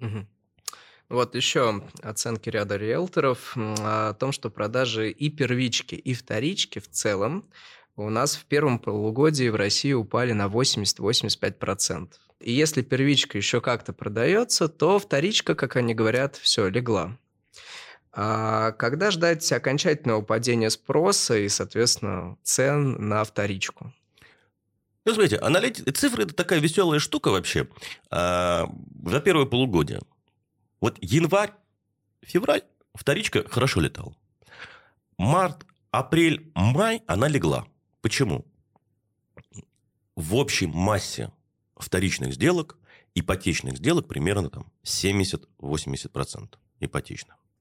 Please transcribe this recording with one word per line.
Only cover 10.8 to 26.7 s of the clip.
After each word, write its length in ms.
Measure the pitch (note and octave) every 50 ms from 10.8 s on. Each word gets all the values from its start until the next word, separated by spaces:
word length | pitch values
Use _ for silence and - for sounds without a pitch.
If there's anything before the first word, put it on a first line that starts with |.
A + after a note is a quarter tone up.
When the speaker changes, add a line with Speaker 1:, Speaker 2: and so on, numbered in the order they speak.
| G2+ F#2 - - - G2 B2+ - - G#2+ - -
Speaker 1:
пять 220 | - - G2+ -
процентов. 580 | - - G2 F#2+ - - - E2 F2+ - - _ _ _ _ _
И 100 | - A#2
если 320 | A#2+ C3+ D3 - - C3+ A#2
первичка 560 | - - B2+ C3+ C#3 C#3+ C3+ - - - G#2
еще 220 | G2+ - - A#2+
как-то 320 | - C3+ A#2+ A2+ - - F#2+
продается, 720 | - - A2 G#2+ A2 A#2 D3+ F#3 G#3+ A#3+ A#3 - - E3+
то 320 | D#3 - - D3 E3 G3 G#3
вторичка, 560 | G3+ - - C#3 D#3 G3 A3 - - - E3
как 220 | - - B2+ -
они 180 | C3 A#2+ A#2 A#2
говорят, 400 | A2 A2+ A2 A2+ B2 C3+ C#3 -
все, 340 | - - - - - G#2+ F#2
легла. 480 | G2 A#2+ B2+ A#2+ A2 F#2+ E2 F2 A2 - _ _ _ _ _ _ _ - - - - - - - - - _ _ -
А 540 | - G2+ A2 A2 A2 A2 A2 A2 A2 A2 A2+
когда 400 | G#2+ - - A#2+ C3+ D#3 F#3+ G#3
ждать 400 | G3 D#3+ E3+ E3+ E3+ D#3+ - -
окончательного 720 | C3+ A#2+ - C#3 C3 D3 - F3+ D3+ D3 - B2+ A2+ G#2+ G#2
падения 480 | - A2 A2+ A#2 B2 A#2+ A#2 A2 A2
спроса 680 | - - _ - C3 D3 E3 F#3+ G3+ G3 - - B2
и, 120 | G#2+ G2+ G2
соответственно, 880 | - - G2+ G2 - A2 A#2 B2 - - - G2+ G2 F#2 F2 F2+ F#2+ - _
цен 640 | - - - B2+ C#3 C#3+ D3 C#3+ C3+ A#2+ - G#2+ G#2+
на 160 | G#2 G#2+ G#2+
вторичку? 680 | - - - G2+ G2+ G2 F#2+ - - - - - - - _ _ _ _ _ - - _ _ _ _ _ _ _ _ _ _ _ _ _ _ _
Speaker 2:
Ну, 80 | G#3+ A#3
смотрите, 240 | G#3+ G#3 C#3+ G#2 -
аналити-, 520 | - A2 D#3 F#3 A#3 B3+ A3+ - - -
цифры — 320 | - - - C#4+ A#3 A#3 G#3+
это 80 | F3 -
такая 280 | - F3 - G3 D#3+
веселая 400 | D3 D#3+